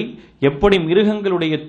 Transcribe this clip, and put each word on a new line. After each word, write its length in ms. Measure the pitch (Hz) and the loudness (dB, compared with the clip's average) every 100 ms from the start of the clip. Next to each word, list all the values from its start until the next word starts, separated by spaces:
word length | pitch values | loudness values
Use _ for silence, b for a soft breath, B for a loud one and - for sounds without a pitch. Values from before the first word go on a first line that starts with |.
| 226 - B B | -2 -10 B B
எப்படி 340 | 139 143 202 190 | -2 2 2 2
மிருகங்களுடைய 760 | 160 180 214 214 196 175 160 151 | 2 2 2 0 -2 -2 -2 -4